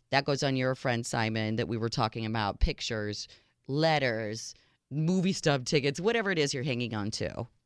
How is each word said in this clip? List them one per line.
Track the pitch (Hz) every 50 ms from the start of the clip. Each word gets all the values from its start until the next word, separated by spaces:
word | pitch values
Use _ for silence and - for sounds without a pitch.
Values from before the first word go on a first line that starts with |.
| _ -
That | - 139 139
goes | - 143 131
on | 151 139 135
your | 131 127 127 131
friend | - - 135 120 117 117
Simon | - - 123 113 110 110 113 110 107 110 113
that | 117 -
we | 120 113
were | 113 117
talking | - - 117 110 - 120 110
about, | 110 110 113 107 98 87 -
pictures, | - 170 143 - - - 117 107 104 104 104 - - - - - _ _ _ _ _ -
letters, | 135 151 160 160 156 147 135 127 110 113 110 104 110 113 - - - _ _ _ _ _ _ -
movie | 135 147 156 165 185 190 170 190 175
stub | - - 156 143 135 123
tickets, | - - 147 127 143 131 -
whatever | 170 220 240 233 208 202
it | 185 160
is | 143 139 -
you're | 131 120
hanging | 156 123 120 123 110 110
on | 107 98 110
to. | - - 95 80 - - 117 - _ _ _